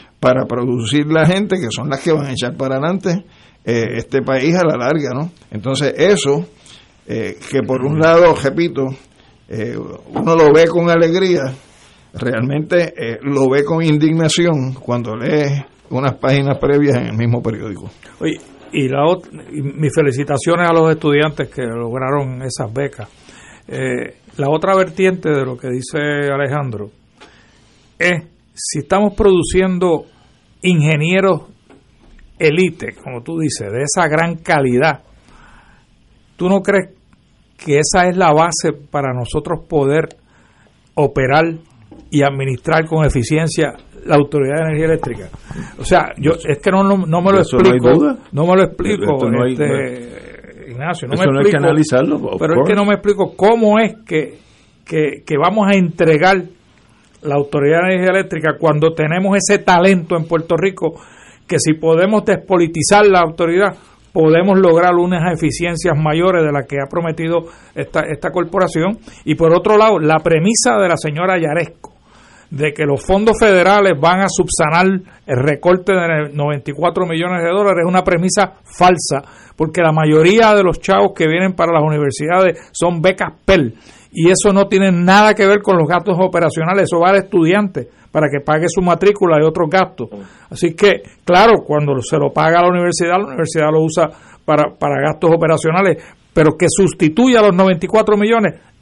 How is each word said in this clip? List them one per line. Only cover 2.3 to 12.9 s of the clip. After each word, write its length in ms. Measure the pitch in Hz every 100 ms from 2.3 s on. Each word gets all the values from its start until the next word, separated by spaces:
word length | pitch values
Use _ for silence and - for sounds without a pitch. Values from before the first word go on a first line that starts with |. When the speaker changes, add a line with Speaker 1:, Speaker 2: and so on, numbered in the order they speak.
Speaker 1:
echar 240 | 127 123 -
para 180 | 135 131
adelante, 500 | 156 190 190 180 - _ _ _ -
eh, 320 | 117 107 113
este 240 | - 131
país 340 | 123 135 147 180
a 100 | 165
la 120 | 123
larga, 340 | 123 156 131
¿no? 180 | 127 170 - _
Entonces, 420 | 107 120 135 143 -
eso, 500 | 175 196 139 147 180 _ - - _ _ -
eh, 280 | 113 98 - -
que 100 | 139
por 240 | 120 131 135
un 140 | 156
lado, 340 | 160 165 175 -
repito, 440 | 139 165 170 135 131 131 - _ _ _ -
eh, 280 | 107 117 117
uno 580 | - - - - 165 165
lo 160 | 151
ve 120 | 151 165
con 220 | 170 170
alegría, 640 | 165 165 180 190 160 131 131 _ _ _ _ _
realmente, 800 | 82 123 117 127 143 156 175 165